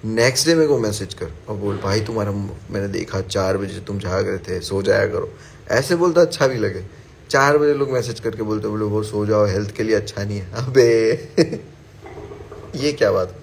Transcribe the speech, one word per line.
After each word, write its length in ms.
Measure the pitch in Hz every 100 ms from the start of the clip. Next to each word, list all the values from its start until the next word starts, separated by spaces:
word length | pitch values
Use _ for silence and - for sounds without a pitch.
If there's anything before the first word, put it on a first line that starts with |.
Next 400 | 110 110 123 127
day 100 | 151
मेरे 120 | 165 151
को 120 | 131
message 340 | 110 101 92
कर 200 | - 82 - -
और 60 |
बोल, 220 | 101 101 98
"भाई 240 | 98 107
तुम्हारा, 300 | 107 113 101
मैंने 560 | 101 98 - - 104 101
देखा 340 | 98 85 95
चार 360 | 95 101 95 98
बजे 220 | 98 92
तुम 200 | 92 101
जाग 280 | 87 92 95
रहे 100 | 95
थे, 240 | - 92
सो 200 | - 98
जाया 260 | 98 101 98
करो।" 260 | 71 - - - - -
ऐसे 260 | 117 139
बोलता 260 | 170 175 165
अच्छा 260 | 165 - 135
भी 80 |
लगे। 300 | 123 98 92 - - - - -
चार 280 | 139 139 147
बजे 160 | 147
लोग 180 | 143 135
message 280 | 127 120 -
करके 240 | 113 107
बोलते, 240 | 107 107 107
बोले, 160 | 107
"वो 200 | 104 107
सो 220 | 107 104
जाओ, 200 | 104 107
health 260 | 104 95 104
के 120 | -
लिए 120 | 110
अच्छा 280 | 107 104 -
नहीं 160 | 101 101
है।" 140 | 92
अबे 580 | 110 131 131 120 113 113 - -
<laughs> 300 | - 170 220 - - - - - - - - - - -
ये 180 | 139 147
क्या 180 | 143 104
बात? 240 | 98 90 92